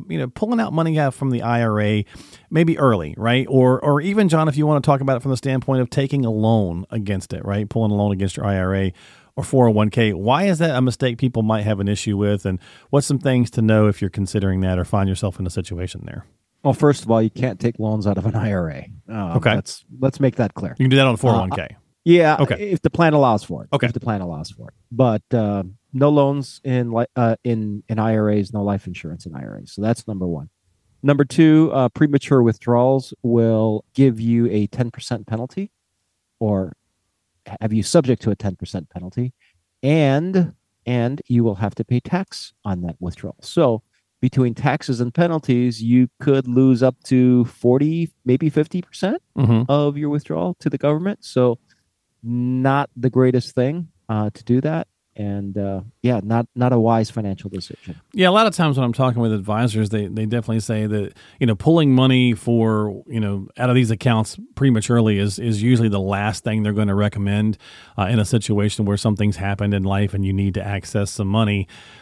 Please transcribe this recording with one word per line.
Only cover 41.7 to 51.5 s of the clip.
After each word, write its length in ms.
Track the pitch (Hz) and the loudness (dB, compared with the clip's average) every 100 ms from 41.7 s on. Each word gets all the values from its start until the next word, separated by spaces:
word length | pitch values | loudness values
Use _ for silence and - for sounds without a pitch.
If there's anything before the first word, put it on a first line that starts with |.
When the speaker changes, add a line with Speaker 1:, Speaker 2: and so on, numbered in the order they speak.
| - | -4
Speaker 2:
to 80 | 113 | -2
pay 140 | 123 | -2
tax 540 | - 180 190 - - _ | -2 -4 -4 -10 -18 _
on 180 | 208 185 | -6 -6
that 140 | 170 151 | -6 -8
withdrawal. 360 | 180 - 90 - | -10 -10 -12 -14
So 420 | - - 139 110 - _ _ _ | -6 0 2 0 -6 _ _ _
between 340 | 131 139 123 113 | -2 0 0 0
taxes 440 | 156 143 - 120 | -2 -2 -4 -4
and 120 | 120 | -2
penalties, 680 | 139 170 160 - 123 123 110 | 0 0 0 0 0 0 -2
you 240 | 113 123 127 - | 2 4 4 0
could 280 | - 135 127 | 0 2 2
lose 340 | 123 131 120 | 4 4 4
up 140 | 131 127 | 2 0
to 420 | - 127 127 123 120 | 0 2 4 4 2
forty, 640 | - 123 127 151 165 165 - 123 | 0 2 2 2 -2 -4 -6 -2
maybe 240 | 131 156 | 0 2
fifty 320 | 151 156 180 | 0 -2 -4
percent 400 | - - 185 330 - - | -8 -6 -4 -4 -6 -2
Speaker 1:
Mm-hmm. 260 | 120 113 127 | 2 2 2
Speaker 2:
of 280 | 143 147 143 | 2 2 -2
your 120 | 147 | -4
withdrawal 460 | 147 - 160 180 175 | -4 -4 -4 -4 -4
to 80 | 151 | -6
the 80 | 135 | -2
government. 460 | 147 151 185 - | 0 0 -2 -8
So 360 | - 127 123 | -4 0 0